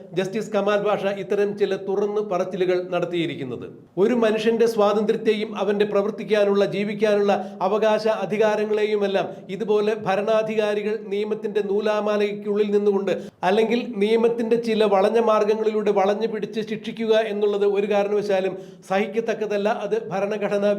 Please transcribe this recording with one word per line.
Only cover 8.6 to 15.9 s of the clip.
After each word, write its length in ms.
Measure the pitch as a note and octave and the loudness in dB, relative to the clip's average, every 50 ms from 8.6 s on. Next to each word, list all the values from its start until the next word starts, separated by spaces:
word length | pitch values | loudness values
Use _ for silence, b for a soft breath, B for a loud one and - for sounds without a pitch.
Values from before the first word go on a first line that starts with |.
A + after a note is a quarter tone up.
| G#3+ G#3+ G#3 G#3+ G#3+ G#3+ G#3+ G#3 G3+ G3 F#3+ F#3 D#3 B2+ B B B - F#3+ | 0 0 0 0 0 0 0 0 0 0 0 0 -2 -2 B B B -12 -8
ഇതുപോലെ 380 | F3+ A3+ G3 G#3+ G#3+ G#3 G#3 A3 G#3 C#3+ | -6 -2 0 2 2 2 0 -2 -2 -2
ഭരണാധികാരികൾ 880 | F3+ F#3+ G#3 G3 A3 A3 G#3+ - G#3+ A3 A3 G#3+ G#3 G#3 G#3+ G3 G#3 G#3+ G#3+ G3+ G3 G3 | 0 0 0 2 2 2 0 0 0 -2 0 0 0 -2 -2 -2 -2 -4 -4 -6 -6 -4
നിയമത്തിന്റെ 500 | G3+ G#3+ G#3+ A3 G#3+ A3 G#3+ G3+ G#3+ G3 G3 | -4 -2 -4 -4 -6 -6 -4 -4 -2 -2 0
നൂലാമാലയ്ക്കുള്ളിൽ 1000 | G3 G#3+ G#3 G#3 G#3+ G#3+ G#3 G#3+ G#3 G#3 G#3 G#3 G3+ G#3 G#3 G#3 G3+ G#3 G#3+ G3+ G3+ | -2 0 0 0 0 0 0 0 0 0 0 -2 -4 -6 -6 -2 0 0 0 2 2
നിന്നുകൊണ്ട് 360 | G3+ G#3 G#3 G3 G3 G3 F#3 - B B B B _ F3 F#3 | 2 2 2 2 2 0 -2 -4 B B B B _ 0 2
അല്ലെങ്കിൽ 320 | G3+ A3 A3+ G3+ A#3 A#3+ - A#3+ A#3 G3 G3+ | 2 2 2 2 0 -2 -2 -4 -2 0 2
നിയമത്തിന്റെ 520 | G#3+ A3+ A3+ A#3 A3+ - A#3+ A3+ A3 A#3 A#3 A3+ A3+ | 2 4 4 4 2 2 0 0 0 0 0 0 0
ചില 160 | A3 G#3 A3 G3+ G3+ | 2 2 4 4 4
വളഞ്ഞ 240 | F#3+ G3 G#3+ A3 A#3 A3+ A3 | 4 4 4 2 2 4 4
മാർഗങ്ങളിലൂടെ 640 | G#3+ G#3+ G#3 G3+ G#3+ G#3+ G#3+ A3 G#3+ G#3+ G3+ G#3 | 4 4 4 2 0 2 0 0 0 2 0 2